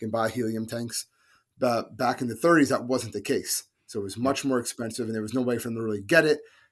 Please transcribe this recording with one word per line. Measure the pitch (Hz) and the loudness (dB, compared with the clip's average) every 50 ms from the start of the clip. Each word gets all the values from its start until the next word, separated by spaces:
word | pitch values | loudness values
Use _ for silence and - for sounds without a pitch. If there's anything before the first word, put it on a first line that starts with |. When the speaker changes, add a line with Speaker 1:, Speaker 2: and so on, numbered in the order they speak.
| 113 | -6
Speaker 1:
can | 110 | -4
buy | 110 113 113 110 | 0 0 0 0
helium | 113 127 117 110 113 110 113 | 0 0 -2 -2 -2 -4 -4
tanks. | 110 120 117 120 117 - - - - _ _ _ _ _ _ _ _ _ - | -4 -6 -6 -6 -6 -6 -6 -8 -8 _ _ _ _ _ _ _ _ _ -2
But | 127 123 117 113 113 - - | 0 0 0 0 -2 -6 -6
back | 104 127 120 123 - | -2 0 0 0 0
in | 131 117 | -2 -4
the | 113 | -4
thirties, | - - 170 170 160 139 117 | 2 4 6 8 8 6 6
that | 131 110 120 | 4 0 0
wasn't | 120 131 123 113 104 - | -2 -2 -2 -2 -4 -6
the | 104 98 | -6 -2
case. | - 135 98 - - - - - - _ _ _ | 0 -2 -2 0 -2 -4 -4 -4 -8 _ _ _
So | - - 110 | -10 -8 -6
it | 101 | -6
was | 95 98 | -6 -4
Speaker 2:
Yeah. | 113 123 | -2 0
Speaker 1:
much | 135 139 - - | 0 0 0 0
more | 135 131 123 | 0 0 0
expensive, | 120 - - - 117 110 110 - 117 | 0 -2 -6 -6 -6 -6 -4 -4 -4
and | 110 113 | -4 -2
there | 110 107 | -4 -4
was | 107 117 | -2 -2
no | 131 123 | 0 0
way | 123 120 117 | 0 0 0
for | - 120 | -2 -4
them | 113 | -4
to | 113 113 | -4 -2
really | 110 104 101 101 | -2 -2 -4 -2
get | - 170 165 156 | 4 4 4 6
it. | 156 147 - - - _ _ _ _ | 6 2 2 0 -8 _ _ _ _